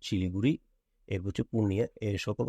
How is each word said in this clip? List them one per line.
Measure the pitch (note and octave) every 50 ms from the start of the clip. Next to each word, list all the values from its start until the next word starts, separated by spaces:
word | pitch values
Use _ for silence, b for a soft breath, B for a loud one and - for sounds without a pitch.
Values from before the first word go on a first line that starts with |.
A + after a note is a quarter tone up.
শিলিগুড়ি, | - - G#2+ F#2+ F#2 F#2 F#2 G2 A2 C#3+ E3 - _ _ _ _ _ _ _ _ _ -
এরপর | A2 F#2 F#2 G2+
হচ্ছে | - - A2 -
পূর্ণিয়া, | - A2+ G#2+ G2+ F#2+ G#2 A#2+ - _ -
এই | A2 G#2 G2+ F2+ -
সকল | G#2 G#2 - A#2